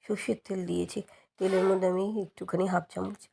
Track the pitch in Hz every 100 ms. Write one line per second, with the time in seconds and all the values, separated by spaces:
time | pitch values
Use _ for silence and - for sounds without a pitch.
0 | - 208 - 220 - 190 175 175 175 -
1 | - - _ _ 190 190 190 190 185 185
2 | 196 214 180 - 185 175 190 180 170 -
3 | 190 202 -